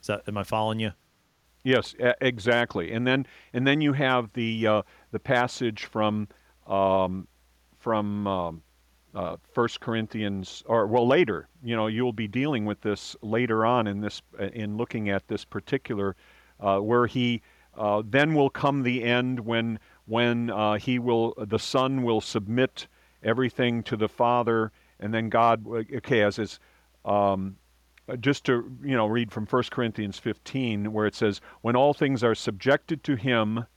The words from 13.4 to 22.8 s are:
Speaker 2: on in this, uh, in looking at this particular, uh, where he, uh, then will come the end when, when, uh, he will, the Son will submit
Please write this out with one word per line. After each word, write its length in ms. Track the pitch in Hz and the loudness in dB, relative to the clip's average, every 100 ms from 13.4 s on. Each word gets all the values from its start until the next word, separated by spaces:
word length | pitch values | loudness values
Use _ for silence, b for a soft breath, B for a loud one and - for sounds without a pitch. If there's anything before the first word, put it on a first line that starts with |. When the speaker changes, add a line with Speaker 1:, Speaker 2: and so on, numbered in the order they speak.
| 123 110 113 | 2 2 4
Speaker 2:
on 220 | 123 110 | 2 0
in 140 | 101 | -2
this, 200 | 104 - _ - | -6 -8 _ -8
uh, 60 | 98 | -8
in 240 | 117 104 104 | -6 -6 -4
looking 320 | 120 120 104 | -4 -4 -2
at 180 | 98 - | -2 -2
this 160 | 107 - | -8 -6
particular, 720 | 104 - 139 - 110 98 95 b b b b | -12 -4 -4 -2 -2 -2 -4 b b b b
uh, 180 | 101 98 | 0 0
where 300 | 107 120 120 | 2 2 2
he, 340 | 127 123 117 b b b - | 0 0 -2 b b b -4
uh, 280 | 107 104 110 | 0 0 2
then 300 | 131 151 156 | 2 4 4
will 160 | 139 | 2
come 320 | - 147 139 | 2 0 0
the 200 | 123 123 | 0 0
end 360 | 120 123 127 127 | 0 0 0 -4
when, 400 | 110 117 117 110 b b - | -2 -2 -2 -6 b b -4
when, 460 | 113 120 120 117 | 0 2 0 -2
uh, 240 | 101 107 104 | 0 2 0
he 240 | 117 123 | 0 -2
will, 340 | 120 117 117 - | 2 2 0 -4
the 200 | 107 110 | -4 -2
Son 460 | - 139 131 135 | 0 0 2 0
will 180 | 120 110 | 2 0
submit 680 | - 117 101 117 160 - | 0 -6 -2 0 0 -2